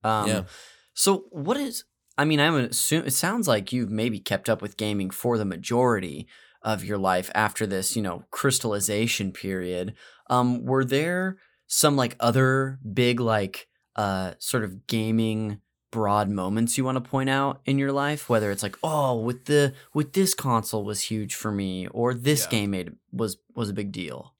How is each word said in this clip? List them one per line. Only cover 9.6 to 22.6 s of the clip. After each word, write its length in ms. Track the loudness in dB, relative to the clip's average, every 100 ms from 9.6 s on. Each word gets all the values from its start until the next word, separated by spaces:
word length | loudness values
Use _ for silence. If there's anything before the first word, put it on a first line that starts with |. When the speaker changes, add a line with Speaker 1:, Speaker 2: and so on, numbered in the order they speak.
| -4 -4 -6 -8 -20 -20 _
Speaker 1:
Um, 340 | 2 2 0
were 200 | 0 0
there 540 | 2 0 0 -2 -4 -6 _ _ _
some, 300 | 2 4 4
like, 200 | 0 2
other 580 | 2 4 4 2 0 -6 -6
big, 260 | 2 2 4
like, 460 | 2 2 0 -6 -18 _ _ -2
uh, 380 | 0 0 -4 -6
sort 240 | -4 -2
of 220 | -4 -8 -4
gaming 720 | -2 2 2 2 0 -4 -6 _ _ _
broad 380 | -2 2 2 2
moments 480 | 0 0 0 2 0
you 80 |
wanna 160 | 0 -2
point 300 | -2 -2 0
out 300 | 2 0 -2
in 140 | 0 0
your 140 | 2
life, 360 | 0 -2 -4 0
whether 220 | 2 2
it's 120 | -2
like, 140 | -4 -4
"Oh, 360 | -2 2 2 0
with 280 | -2 -4 2
the, 260 | 4 4 0 -6
with 180 | -4 -2
this 220 | 2 2
console 500 | 2 2 0 0 -4
was 180 | -4 -4
huge 320 | -4 -4 -4
for 160 | -6 -4
me," 360 | -2 -2 -4 -6
or 240 | -2 -2
this 300 | 0 2 2
Speaker 2:
Yeah. 60 | 2
Speaker 1:
game 200 | 0